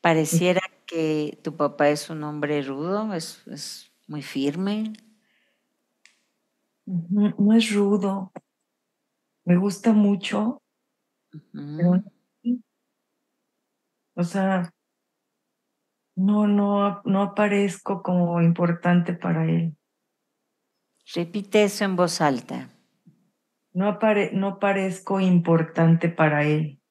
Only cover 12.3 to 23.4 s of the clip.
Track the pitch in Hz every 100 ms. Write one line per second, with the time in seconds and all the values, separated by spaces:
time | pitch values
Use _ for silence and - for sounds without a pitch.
12.3 | _ 240 247 _ _ _ _ _ _ _
13.3 | _ _ _ _ _ _ _ _ - 175
14.3 | 190 190 190 170 _ _ _ _ _ _
15.3 | _ _ _ _ _ _ _ _ - 190
16.3 | 208 208 202 202 202 202 202 - 196 202
17.3 | 202 208 202 202 - - 190 180 180 175
18.3 | 170 170 170 175 170 180 175 170 170 175
19.3 | 165 160 165 165 151 _ _ _ _ _
20.3 | _ _ _ _ _ _ _ - - 170
21.3 | 208 196 214 208 202 202 185 175 - 156
22.3 | 127 - 127 127 _ _ _ _ _ _
23.3 | _